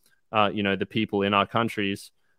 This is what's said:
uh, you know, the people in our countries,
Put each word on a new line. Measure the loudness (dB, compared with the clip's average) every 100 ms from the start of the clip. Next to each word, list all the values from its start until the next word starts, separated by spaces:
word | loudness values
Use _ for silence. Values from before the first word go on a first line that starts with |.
| _ _ _
uh, | 0 2
you | 2
know, | 0 0
the | -2
people | -2 -2 0
in | 2 2
our | 2
countries, | 0 -2 -2 -4 -6 -10 _ _